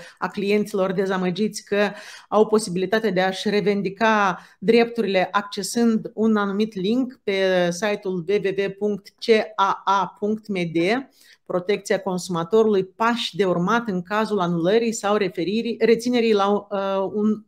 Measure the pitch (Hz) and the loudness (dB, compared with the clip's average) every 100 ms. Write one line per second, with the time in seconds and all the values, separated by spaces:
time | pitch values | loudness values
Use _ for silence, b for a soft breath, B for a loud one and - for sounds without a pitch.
0 | B B 185 208 202 208 208 196 185 185 | B B -8 -4 0 0 0 -2 -2 0
1 | 190 190 180 175 214 214 - 202 202 208 | -2 0 -2 0 -4 -4 -4 0 0 -4
2 | B B B 208 214 214 214 175 190 220 | B B B 2 4 2 0 -4 0 0
3 | 220 180 190 185 214 208 196 202 202 190 | 0 0 0 -2 -2 0 0 0 -2 0
4 | 226 214 196 175 B B 196 233 233 233 | 2 2 2 -2 B B 2 4 4 0
5 | 196 190 180 202 202 - 185 233 233 220 | 0 0 0 -2 -4 -8 -4 0 2 0
6 | - - 220 214 202 196 220 196 185 247 | -4 0 2 2 0 -2 -2 -2 -2 0
7 | 254 - - 190 190 185 175 175 214 202 | -2 -6 -4 0 2 2 0 0 -2 -2
8 | 190 185 160 208 196 190 196 196 208 202 | -4 -6 -2 0 0 -2 -4 -4 -4 -4
9 | - - - 214 - - 196 - - 196 | -10 -8 2 2 2 0 0 0 0 0
10 | 185 - 208 214 - 190 170 160 175 247 | 0 -4 -4 -4 -4 -4 -2 0 0 0
11 | 269 b b b - 180 180 202 - 190 | -4 b b b -6 -4 -2 -4 0 -2
12 | 190 180 180 170 170 220 220 196 185 - | -2 -6 -4 -4 2 2 4 2 0 -2
13 | 226 233 - 165 196 175 180 233 233 180 | 0 0 -4 -2 0 0 0 0 0 -6
14 | 175 214 214 208 175 170 170 226 233 220 | -2 -2 -2 -2 0 0 2 2 0 -2
15 | 202 208 190 - 190 220 233 220 220 226 | 0 0 0 -4 -4 -2 -2 0 2 2
16 | 240 247 233 208 196 202 202 202 196 190 | 2 2 2 4 2 0 -2 -4 -2 -2
17 | 190 214 214 214 | -2 0 0 -2